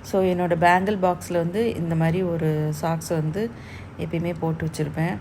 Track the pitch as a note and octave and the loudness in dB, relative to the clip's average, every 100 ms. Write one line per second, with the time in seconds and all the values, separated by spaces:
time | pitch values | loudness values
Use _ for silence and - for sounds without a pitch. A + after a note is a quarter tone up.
0 | - G3 F#3+ F3+ F3+ E3+ F3 F3+ F#3+ G#3 | 0 2 2 2 2 4 6 6 4 2
1 | F#3 F3 - F3 E3+ F#3 A#3 - E3+ E3 | 2 0 -2 0 0 0 -2 -2 -2 2
2 | E3 E3+ F#3 E3 D#3+ D3+ D3+ D3+ E3 E3 | 2 2 0 0 0 0 -2 -2 -2 -2
3 | - E3 D#3 D#3 A3+ - - - - - | -2 -2 0 -2 -4 -6 -14 -14 -14 -10
4 | D#3+ E3+ E3+ E3+ D#3+ D#3+ D#3+ - D3+ D#3 | -4 -2 -2 -2 -2 -2 -4 -2 -4 -2
5 | E3 F#3+ | -2 -2